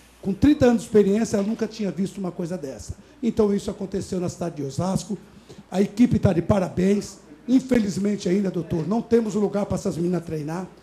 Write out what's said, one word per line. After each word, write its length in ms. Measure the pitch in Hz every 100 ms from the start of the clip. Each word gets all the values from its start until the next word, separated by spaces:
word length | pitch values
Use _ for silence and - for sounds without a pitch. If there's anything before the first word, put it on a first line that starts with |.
| - -
com 120 | -
trinta 320 | 190 285 294 247
anos 160 | 233
de 60 | -
experiência, 500 | 214 190 208 226 208
ela 100 | 196
nunca 180 | 226 214
tinha 260 | - 196
visto 260 | 151 185 -
uma 140 | 180
coisa 260 | 175 165 180
dessa. 380 | 139 110 - - - -
Então 300 | 233 - 208
isso 180 | 202 -
aconteceu 480 | - 196 190 170 185
na 80 | 175
cidade 300 | - 170 147
de 60 |
Osasco. 540 | 139 135 185 190 - 196 - - - - -
A 100 | 185
equipe 380 | 202 - 240 214
tá 140 | 202
de 80 | 170
parabéns. 840 | 165 208 165 127 190 202 - - - - -
Infelizmente 800 | 254 - 240 202 175 202 202 190
ainda, 220 | 196 190
doutor, 380 | 175 160 170 156
não 160 | 226
temos 320 | - 233 214 202
lugar 320 | 196 202 196
pra 80 | 180
essas 200 | 196 151
meninas 280 | 175 175 170
treinar, 400 | 156 147 170 180 -